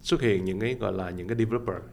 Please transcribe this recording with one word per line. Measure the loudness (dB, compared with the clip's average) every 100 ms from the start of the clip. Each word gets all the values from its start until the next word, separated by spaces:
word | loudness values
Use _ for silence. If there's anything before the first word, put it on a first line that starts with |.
xuất | 0 2
hiện | 4 4
những | 2 0
cái | -2
gọi | 0 -2
là | -2 -4
những | -6 -4
cái | 0
developer, | 2 0 -2 -6 -8